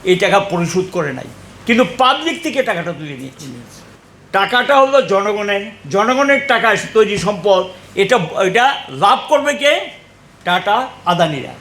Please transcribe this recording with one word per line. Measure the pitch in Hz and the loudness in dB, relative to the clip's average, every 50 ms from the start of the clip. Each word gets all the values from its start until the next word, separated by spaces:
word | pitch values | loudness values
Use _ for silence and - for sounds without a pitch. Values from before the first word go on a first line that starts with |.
| - | 0
এই | 185 180 | 0 0
টাকা | 175 202 185 165 196 | 2 2 2 2 2
পরিশোধ | 196 - - 175 170 160 - 185 180 185 | 0 0 -4 -2 -2 -2 -2 -4 -4 -4
করে | - 185 160 143 131 | -4 -6 -6 -4 -6
নাই, | 135 - - - - - - - - - | -10 -12 -14 -18 -20 -20 -20 -20 -16 -2
কিন্তু | - 233 226 254 - - - | 0 2 2 2 0 2 0
পাবলিক | 254 254 277 302 302 330 320 - - | 2 2 2 0 -2 -6 -6 -4 -6
থেকে | 320 226 - - | -6 -2 -2 -2
টাকাটা | 233 208 170 165 175 | -2 -2 -4 -4 -8
তুলে | 170 143 156 151 143 127 | -8 -10 -10 -12 -12 -12
নিয়েছে। | 131 135 131 - - 135 123 120 120 107 - - - - - - _ - - - - - | -14 -16 -16 -16 -16 -16 -16 -16 -18 -20 -20 -20 -20 -20 -20 -20 _ -20 -20 -20 -20 -4
টাকাটা | - 190 196 196 - 247 247 - 285 269 | 0 0 0 2 0 0 2 4 4 4
হলো | 269 269 269 277 | 4 4 4 2
জনগণের, | 262 165 196 196 196 208 208 208 208 202 202 196 202 220 226 - - 147 | 2 4 0 0 0 0 -2 -4 -2 -2 -4 -4 -4 -8 -14 -18 -14 -4
জনগণের | 139 196 214 226 254 262 285 277 277 269 277 - | 0 0 2 2 2 2 4 2 2 0 2 0
টাকা | 247 226 226 226 208 | 0 2 2 2 0
এসে | - - - - | 0 -2 -2 2
তৈরি | 220 214 190 208 196 | 2 4 4 2 -2
সম্পদ। | 156 196 208 190 160 202 196 185 185 185 - - - - - | -2 -2 -4 -2 2 2 4 4 2 -2 -8 -18 -20 -12 -2
এটা, | - 196 190 254 240 175 156 - - 196 | -2 2 2 2 0 0 -2 -2 -2 -2
এটা | 185 165 226 240 269 285 - - - | 0 2 2 2 2 0 -2 -8 -12
লাভ | 135 131 165 202 262 - - - | -6 0 2 2 2 2 0 0
করবে | 302 285 269 285 285 | 0 0 2 0 -4
কে? | - 277 285 311 370 - - - - - - - - - - _ - - | 0 0 0 0 0 -2 -8 -14 -20 -20 -20 -20 -20 -20 -20 _ -10 -4
টাটা, | 180 175 185 185 202 202 226 262 262 - - - | -2 -2 -2 0 0 0 0 -2 -4 -10 -10 -2
আদানিরা। | 175 175 170 175 160 151 135 120 - - - | -2 0 2 0 0 0 -6 -8 -12 -14 -16